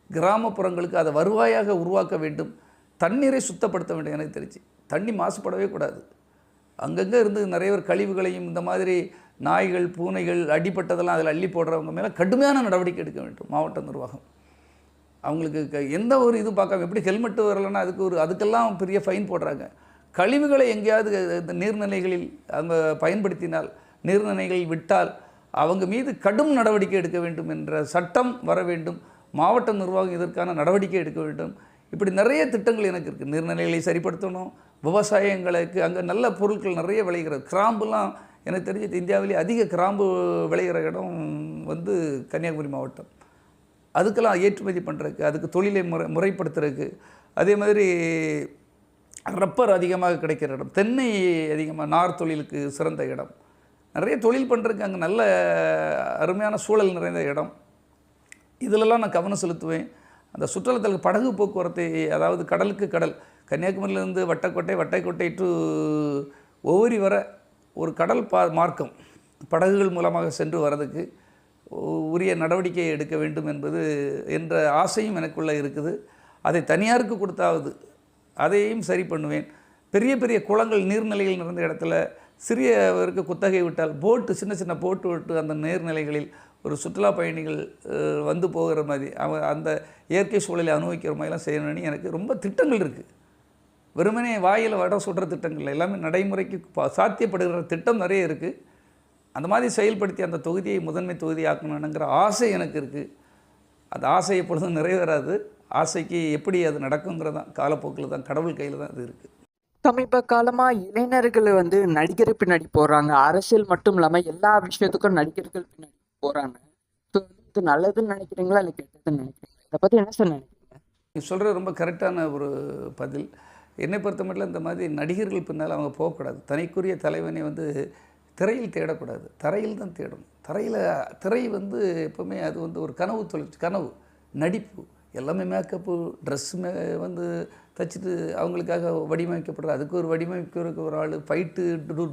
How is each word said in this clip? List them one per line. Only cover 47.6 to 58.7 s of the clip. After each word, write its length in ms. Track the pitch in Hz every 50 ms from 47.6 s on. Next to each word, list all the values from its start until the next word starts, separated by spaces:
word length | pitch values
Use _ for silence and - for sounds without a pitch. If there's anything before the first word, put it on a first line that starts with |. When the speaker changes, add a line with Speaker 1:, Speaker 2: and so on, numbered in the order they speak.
| 208 208 208 208 202 185 180 170 170 165 165 160 160 156 151 147 143 147 - - _ _ _ _ _ _ _ _ _ _ - - - - 196
Speaker 1:
ரப்பர் 380 | 185 190 185 - - 247 220
அதிகமாக 480 | 196 180 180 175 185 180 180 175 175 151
கிடைக்கிற 280 | - 156 156 156 151 139
இடம், 220 | 135 131 135 135
தென்னை 380 | - 190 202 220 247 269 262 233 214 196 185 180 170 160 160 151
அதிகமாக 380 | 151 151 156 151 156 156 151 147
நார் 300 | 156 165 180 180 170 175
தொழிலுக்கு 400 | 175 160 160 151 143 - 151 147 143 143
சிறந்த 320 | 139 - 160 160 160 147 139
இடம், 260 | 131 131 131 135 - - _ _ _ _ _ _ _ _ _ _ _ -
நிறைய 200 | - 170 226 302
தொழில் 320 | 247 202 226 240 269 269 247
பண்றதுக்கு 340 | 247 233 214 233 220 196 208
அங்க 100 | 196 190
நல்ல 240 | 180 165 165 202 226 226 202 190 180 180 175 170 170 160 160 156 156 156 156 151 139 127 - -
அருமையான 400 | - 156 165 185 202 214 214 214
சூழல் 380 | 202 - - 214 214 208 190 180
நிறைந்த 240 | 170 170 175 175 170 160
இடம். 280 | 143 143 151 156 - - - _ _ _ _ _ _ _ _ _ _ _ _ _ - - _ _ _ _ -
இதிலெல்லாம் 420 | 254 226